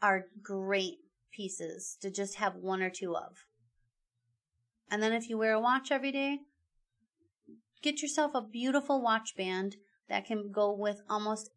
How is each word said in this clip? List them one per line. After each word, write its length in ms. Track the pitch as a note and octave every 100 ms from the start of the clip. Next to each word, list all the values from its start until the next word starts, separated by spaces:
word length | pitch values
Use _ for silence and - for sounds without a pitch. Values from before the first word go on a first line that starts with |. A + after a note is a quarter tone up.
are 240 | G3+ F#3+ F#3 G3+
great 540 | - G3 F#3+ G3 F#3 - _ _ _
pieces 640 | - F#3+ - E3 F3+ - -
to 100 | G3
just 260 | G3 G3 -
have 200 | G3+ F#3
one 260 | F#3 F#3+
or 80 | F#3
two 240 | F#3 F#3
of. 300 | E3 - - - _ _ _ _ _ _ _ _ _ _ _ _ _ -
And 100 | G#3
then 120 | A3
if 160 | A#3 A#3
you 100 | A3
wear 140 | A3
a 80 | A3
watch 320 | A#3+ C4 C4+
every 180 | C4+ C4+
day, 300 | C#4 C#4 C#4+ - _ _ _ _ _ _ _ _ _ - - _ _
get 220 | D4 D4
yourself 300 | D4 D#4 D4
a 80 | C4+
beautiful 580 | G#3+ A#3 B3+ C#4 C#4+ C#4
watch 360 | A#3 A3 A3+ -
band 400 | F#3 F#3 G3 - _ _ -
that 180 | G3 G3
can 240 | G#3+ G3+
go 220 | G3+ G#3
with 300 | G3+ G#3 G#3 -
almost 420 | G#3+ G#3+ G#3+ -